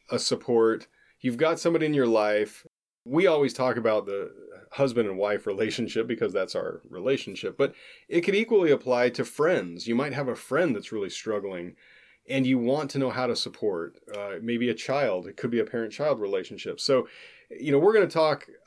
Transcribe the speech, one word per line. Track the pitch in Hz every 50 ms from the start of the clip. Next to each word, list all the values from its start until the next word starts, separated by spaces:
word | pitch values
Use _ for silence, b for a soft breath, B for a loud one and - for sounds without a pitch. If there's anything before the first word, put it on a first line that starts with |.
| _ -
a | 123
support. | 117 - - 165 - - 131 120 113 113 113 110 - - b b b b b b b
You've | - 127 117
got | 123 160 160 165 165
somebody | - 170 170 156 156
in | 156 151
your | 139 123
life. | 117 110 110 104 104 104 104 107 - - - - - _ _ _ _ _ _ _
We | 120 139 165 190
always | 180 160 147 139 123 -
talk | - 127 127 113
about | 120 113 110 110 104 101
the | 98 98 98 85 - - - - - - - - -
husband | - 135 139 131 113 120 110
and | 98 92 95
wife | 104 104 104 98 -
relationship | 104 98 101 110 104 - - 113 - - 110 113
because | 123 113 117 117 95 92
that's | 95 92 - -
our | 90 85 85 82 85 - -
relationship. | - 90 92 - - 135 - 101 95 - 113 95 - -
But | 139 139 B B B B B B B
it | B - 170
could | 170 196 185
equally | 214 226 233 233 196 175 156
apply | 135 117 - 127 123 120 123 123
to | 120 - 113
friends. | - - - 151 175 175 117 92 87 85 87 -
You | 117 117
might | 123 147 143 127
have | 147 139
a | 123 110
friend | - - - 127 160 180 151 110
that's | 101 - -
really | 113 104 98 90
struggling | - - - 110 104 101 98 98 92 87 87 87 b b b b b b b b b b _
and | - 135 135 131
you | 127 131 123
want | 117 123 139 156 147 135
to | - 139
know | 135 123
how | 104 127 127
to | 120 110
support, | - - - - - 113 104 92 82 82 - - - _ - 107
uh, | 101 101 101 95 85
maybe | 113 117 120 117 123 120
a | 113
child. | - - - 131 147 139 110 92 90 87
It | 98 -
could | - - 117
be | 117 113
a | 107
parent-child | - - 117 113 107 - - 147 151 135 110
relationship. | 104 98 98 92 90 - 101 92 - 95 85 -
So, | - - 135 127 117 B B B B B B B B B
you | - - 139 147
know, | 139 139
we're | 170 208 226
gonna | 214 180
talk | 170 - 160 160 151 143 - - - - - _